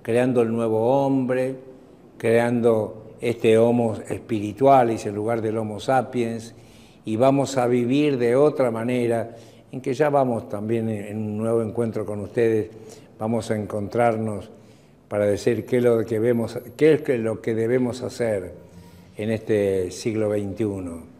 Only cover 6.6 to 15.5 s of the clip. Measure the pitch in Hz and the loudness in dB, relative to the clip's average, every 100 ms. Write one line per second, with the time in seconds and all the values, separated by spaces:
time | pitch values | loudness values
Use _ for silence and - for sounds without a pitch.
6.6 | - - - - - 110 131 139 131 131 | -20 -20 -20 -16 -6 2 4 4 0 0
7.6 | 120 123 120 139 147 135 120 123 147 - | 2 2 2 2 2 2 2 4 4 2
8.6 | 123 113 117 123 117 117 107 - - - | 0 0 -2 -2 0 -2 -4 -12 -20 -20
9.6 | - 135 139 123 151 143 131 113 - 104 | -14 -8 -6 0 2 2 2 -2 -6 -8
10.6 | 107 117 113 107 101 107 107 107 110 117 | -2 -2 -2 -4 -6 -8 -6 -4 0 0
11.6 | 113 - 113 110 101 104 98 - 117 110 | -2 -2 -4 -4 -6 -8 -4 0 2 2
12.6 | 107 - - - - - 110 117 107 107 | -2 -10 -20 -20 -20 -8 -4 -2 -2 -4
13.6 | 101 107 101 117 117 110 110 101 104 - | -4 -6 -4 2 2 2 -4 -6 -12 -20
14.6 | - - _ _ _ 104 104 98 - | -20 -20 _ _ _ 0 2 2 0